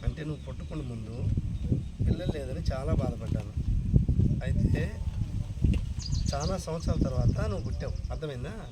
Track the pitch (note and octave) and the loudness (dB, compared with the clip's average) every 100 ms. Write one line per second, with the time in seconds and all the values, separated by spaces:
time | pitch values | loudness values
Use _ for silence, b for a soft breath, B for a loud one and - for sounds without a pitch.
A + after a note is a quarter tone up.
0 | A#2+ B2+ D#3 D3 C3+ B2 D3+ D#3+ B2+ A#2 | -2 -4 -8 -8 -8 -10 -8 -8 -8 -8
1 | A2 A#2 - - - - - - - - | -8 -4 0 0 0 -4 0 0 0 0
2 | - - - D#3 C3 C#3 - C3 D3 D#3 | 2 4 2 -2 -4 -2 0 0 2 2
3 | - - - - - - - - - - | 2 -2 -2 -2 -2 -4 0 0 6 6
4 | - - - - - - - - - - | 6 6 4 4 2 2 4 2 0 -2
5 | - - - - - - - - - - | -4 -2 -4 -4 -4 2 4 4 0 -4
6 | - - - C#3 E3 F#3 E3 E3 - E3+ | -2 0 0 0 -2 -2 -4 -4 0 0
7 | - - - - G#3+ F#3+ - - C3+ - | 2 2 2 2 0 -2 -4 -4 -4 -6
8 | - C3 D3+ B2+ C#3 G#3+ C#3 | -6 -6 -6 -6 -8 -8 -12